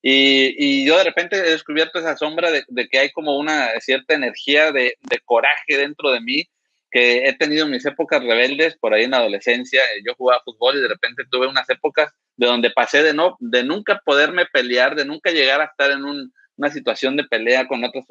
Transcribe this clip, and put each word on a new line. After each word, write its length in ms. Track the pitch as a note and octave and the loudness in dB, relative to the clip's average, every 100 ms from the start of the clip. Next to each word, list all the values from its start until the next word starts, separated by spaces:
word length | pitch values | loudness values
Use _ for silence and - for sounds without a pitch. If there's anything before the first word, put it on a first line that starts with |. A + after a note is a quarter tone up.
Y, 520 | C3+ C3+ C3+ C3+ C3 C#3+ | 0 4 4 4 2 0
y 280 | C#3+ C#3 C#3 | 0 2 4
yo 100 | F#3+ | 4
de 60 | |
repente 320 | F3 D#3+ F3 G3 | 2 -2 -4 -2
he 60 | |
descubierto 560 | E3+ D#3 - D3+ D#3+ F3 | 0 -2 -2 -2 -2 -4
esa 180 | E3 C#3 | -6 -4
sombra 340 | D3+ D#3+ E3+ | -6 -2 -2
de, 140 | D3 - | -2 -4
de 200 | B2 A2+ | -6 -2
que 100 | C3 | 0
hay 120 | C#3+ | 0
como 240 | - D3+ C#3+ | -2 -4 -2
una 300 | D3+ D3+ A#2+ A2+ | -2 -2 -2 -4
cierta 340 | - C3 D#3+ | -2 -2 0
energía 580 | D3+ B2 - C#3 D3 D#3 | -2 -2 -4 0 2 2
de, 220 | C#3 B2 - | 2 -2 -4
de 180 | - B2+ | -6 -8
coraje 520 | - C3+ C#3 D3 - C#3 | 0 0 2 -2 -2 -2
dentro 340 | C#3+ D3 D3 | -2 -4 -2
de 80 | B2 | -2
mí 240 | A#2 C#3+ F3 _ _ _ _ | -2 -6 -8 _ _ _ _
que 380 | B2 A#2+ B2 C3+ | 2 4 4 0
he 60 | |
tenido 320 | C3 D#3 D3+ D3+ | 0 -2 0 -2
en 40 | |
mis 160 | B2+ C#3 | -4 -6
épocas 340 | D3+ D3+ D3+ | -6 -2 -2
rebeldes, 560 | A#2+ A#2 B2+ C#3+ D#3+ - | 0 2 0 0 -2 -2
por 160 | A2+ | 0
ahí 120 | G#2+ | 2
en 80 | B2 | 2
la 60 | C3 | 2
adolescencia, 640 | A2 G2+ B2 A#2+ B2+ C3 | 0 -2 -2 -2 0 0
eh, 180 | B2+ G#2 | 0 -2
yo 100 | A2 B2 | -8 -2
jugaba 260 | B2+ B2 | 0 0
fútbol 320 | B2+ A2 B2 C#3+ | -2 -2 0 2
y 40 | |
de 80 | A#2+ | -2
repente 340 | G2+ A#2+ B2 C3 | -2 -4 -6 -4
tuve 160 | B2+ C3 | -2 0
unas 240 | C3+ C3 | -2 -2
épocas 420 | B2+ D#3 D#3 D3+ - _ - | -2 0 0 -2 -4 _ -2
de 120 | A#2+ | 0
donde 220 | A#2+ A#2 | 2 2
pasé 340 | B2+ A#2 C#3+ | 2 2 2
de 100 | D#3 | 2
no, 220 | D3+ F3 F3+ | 2 0 -2
de 240 | A#2+ B2 | -2 -2
nunca 400 | B2+ G3+ G#3+ G3 | 0 -4 -2 -2
poderme 420 | - C#3+ D#3 F3+ F3 | 2 2 2 0 0
pelear, 440 | C3+ B2 B2 E3 D3+ | 0 0 2 2 0
de 80 | |
nunca 260 | C#3 D3 - | -6 -4 -2
llegar 300 | D#3+ C3+ C#3+ | 0 2 2
a 60 | D3+ | -2
estar 260 | - C#3 | 0 0
en 120 | C#3 | 0
un, 280 | C#3 C#3+ B2+ _ _ - | -6 -10 -12 _ _ -6
una 140 | C#3+ | -6
situación 460 | D3+ A#2+ A2 C3 C#3+ | -4 -4 -2 -2 -2
de 60 | |
pelea 440 | - A2+ A#2 B2+ C3 | -2 -4 0 0 0
con 160 | B2 | -4
otros, 220 | A#2+ C3+ - | -6 -8 -14